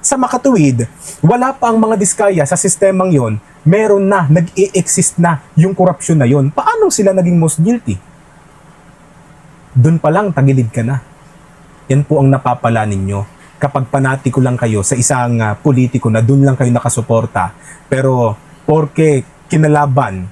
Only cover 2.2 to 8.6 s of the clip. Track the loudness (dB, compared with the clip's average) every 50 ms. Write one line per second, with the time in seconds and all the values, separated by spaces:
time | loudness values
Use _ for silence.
2.2 | 0 0 2 0 0 0 -2 -2 0 -2 0 2 0 0 2 2 0 2 2 2
3.2 | 0 0 -4 -6 -10 _ -20 -4 0 0 2 2 2 2 2 2 2 0 0 0
4.2 | 2 2 2 2 0 -2 -2 -2 -2 0 0 -4 -2 -2 -2 -2 -2 -2 -2 0
5.2 | 0 0 0 -2 -6 -4 0 2 2 2 2 2 0 0 0 -2 -2 -2 0 2
6.2 | 2 2 2 2 0 0 -2 -2 -2 -2 0 0 0 0 0 2 0 2 2 2
7.2 | 0 2 2 2 0 0 0 0 0 0 0 -2 -2 -6 -8 -8 -8 -20 -20 -20
8.2 | -20 -20 -20 -20 _ -20 -20 -20